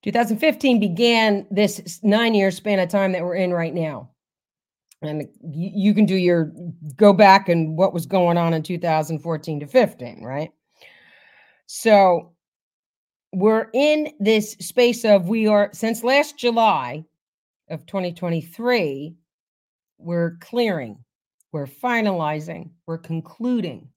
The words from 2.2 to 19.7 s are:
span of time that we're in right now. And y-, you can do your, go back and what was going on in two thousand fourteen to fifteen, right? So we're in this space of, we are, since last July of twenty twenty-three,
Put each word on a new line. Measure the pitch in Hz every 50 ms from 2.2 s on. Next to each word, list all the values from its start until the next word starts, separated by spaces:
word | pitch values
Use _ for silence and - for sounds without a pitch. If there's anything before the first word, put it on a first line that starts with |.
| 233 226 226 208 196 196
span | 185 - _ 214 202 190
of | 180 175
time | 208 202 196 190
that | 185 180 170
we're | 175 180
in | 190 185 180
right | 175 170 165 165 143
now. | 175 165 156 143 110 131 - _ _ _ _ _ _ _ _ _ _ _ _ _ _ _ _ _ _
And | - 151 151 151 143 - _ _
y-, | - 170 139 156 175 196 165
you | 208 190 208
can | 202 190 214
do | 170 190
your, | 190 180 175 175 170 160 151 - - 175 175 - - 156 151 -
go | - 214 208
back | 196 170 214 196 190 196 196 190
and | 170 170 160 156 160
what | 160 190 -
was | - 175 147
going | 131 190 190 175 175 170 175
on | 170 165 170
in | 160
two | 156 - 180 170
thousand | 175 170 160 156 156 151 165 147
fourteen | - 170 165 156 156 165 156 147
to | 147
fifteen, | 135 - 254 233 165 - _ 123 120 - -
right? | 90 117 131 143 156 - _ _ _ _ _ _ _ - _ _ _ _ _ _ _ _ _ _ _ _ _ _ _
So | _ - - - 226 214 202 196 185 175 170 170 _ _ _ _ _ _ _ _ _ _ _ _ _ _ _ _ _ _ _ _ _
we're | - 185 185 214 220 220 226 220 -
in | 262 285 302 302 302 302 294 - _
this | 202 214 220 214 208 - - _
space | - - - 247 247 240 233 240 -
of, | 220 208 196 175 170
we | 220 226 220 214
are, | 214 208 208 202
since | - - - 220 226 226 220
last | 240 262 285 302 294 - -
July | - 240 233 233 226 220 180 147 127 123 127 151 160 _ _ _ _ _ _ _ _ _ _ _ _ _
of | - 156 -
twenty | - - 196 185 180
twenty-three, | 170 - 180 175 170 165 - - - - 226 247 247 233 180 147 135 139 147 160 170 _ _ _ _ _ _ _ _ _ _ _